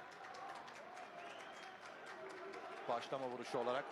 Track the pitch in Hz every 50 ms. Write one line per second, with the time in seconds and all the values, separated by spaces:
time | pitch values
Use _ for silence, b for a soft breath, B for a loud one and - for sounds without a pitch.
0 | - - - - - - - - - - - - - - - - - - - -
1 | - - - 698 - - - - - - - - - - - - - - - -
2 | - - - - - - - - - - - - - - - - - - 120 117
3 | - - 147 135 135 127 120 123 117 - 135 127 117 123 123 135 143 -